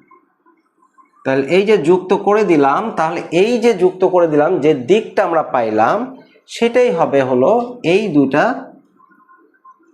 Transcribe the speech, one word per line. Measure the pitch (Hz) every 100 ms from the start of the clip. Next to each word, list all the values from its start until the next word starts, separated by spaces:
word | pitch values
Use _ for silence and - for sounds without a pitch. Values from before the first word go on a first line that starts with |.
| _ _ _ _ _ _ _ _ _ _ _ _ 135
তাহলে | 135 135
এই | 175 208
যে | 208
যুক্ত | 151 180 -
করে | 196 196 208
দিলাম, | 208 160 139 156 220
তাহলে | 180 160 175 -
এই | 165 214 247
যে | 233
যুক্ত | 196 185 185 185
করে | 180 170
দিলাম, | 147 151 180
যে | 143
দিকটা | 151 120 208 220 -
আমরা | 185 160
পাইলাম, | 143 131 113 107 113 190 254 - - _ _
সেটাই | - 233 240 247
হবে | 175 143 139
হলো | 127 127 135 233 240 247
এই | 156 185 220
দুইটা | 147 135 147 208 262 - - _ _ _ _ _ _ _ _ - _ _